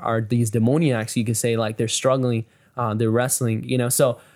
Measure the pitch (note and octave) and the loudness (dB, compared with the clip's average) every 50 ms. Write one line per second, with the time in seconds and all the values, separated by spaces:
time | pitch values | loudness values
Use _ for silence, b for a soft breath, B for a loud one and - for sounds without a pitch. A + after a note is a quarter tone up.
0 | - A#2 A2+ A2+ A2+ G#2 A#2+ A#2+ A#2+ A2 G2+ A#2 A2 A#2 C3+ D#3+ E3+ D3 B2+ A2+ | -4 -2 -2 -2 0 0 0 0 0 0 0 2 2 2 4 2 2 2 0 0
1 | A2 A2+ - A#2+ A2+ A2 A2+ - - A#2+ A#2 A2+ A2+ G#2+ A2 - A#2 A2 - - | -2 -4 -2 -2 -2 -2 -2 -2 0 0 0 0 -2 -2 -2 -2 -2 -2 -2 0
2 | - C3+ C3 C3+ B2+ B2 A#2+ A2+ A2+ b b b b b b - A#2+ A2+ G#2 G#2+ | 0 2 2 2 0 0 0 -2 -4 b b b b b b -4 -4 -2 0 0
3 | A#2 A2 A2 A#2 B2 C3 - - C3 A#2 A2 A2 A#2 B2 B2+ B2 A#2+ A#2+ - - | 0 2 2 2 2 0 -2 -2 -2 -2 -2 -2 -4 -2 -2 0 0 0 2 2
4 | C#3+ B2+ A#2 B B B B | 2 2 0 B B B B